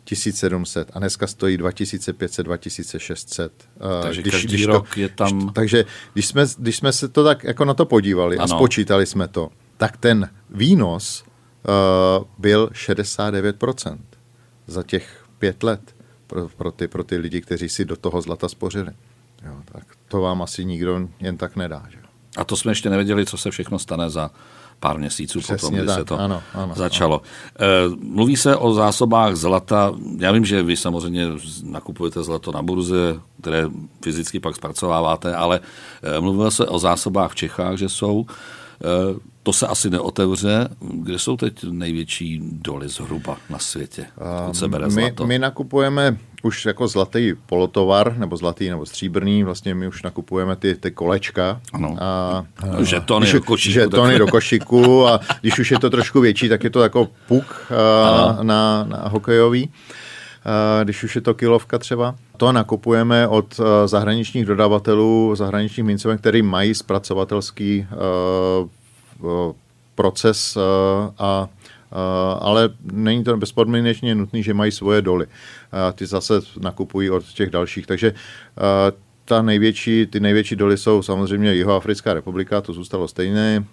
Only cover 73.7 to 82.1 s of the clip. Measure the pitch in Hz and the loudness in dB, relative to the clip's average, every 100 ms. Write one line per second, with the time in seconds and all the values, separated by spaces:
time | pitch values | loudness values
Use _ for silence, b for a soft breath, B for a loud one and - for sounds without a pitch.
73.7 | 117 117 110 123 107 101 113 104 101 104 | 2 0 -2 -2 -2 -2 -4 -2 0 0
74.7 | - 98 107 95 90 80 - - - - | -2 0 2 2 0 -2 -10 -20 -20 -12
75.7 | 95 92 92 92 95 - 104 - - 92 | -4 -4 -4 -6 -6 0 0 -2 -10 -10
76.7 | - - 98 98 92 - - 95 87 87 | -6 -6 -2 -2 -2 -4 -6 -2 -2 -2
77.7 | 98 - 92 110 104 B B B - 98 | -6 -6 0 0 0 B B B -2 2
78.7 | 98 98 - _ _ - 117 113 104 110 | 4 2 0 _ _ 0 2 4 4 2
79.7 | 104 113 113 107 107 104 107 104 101 101 | 0 0 2 2 0 2 2 2 0 2
80.7 | 98 107 104 92 95 95 101 104 90 95 | 2 4 2 2 -2 -2 0 2 2 2
81.7 | 95 107 101 110 | 0 0 -4 -2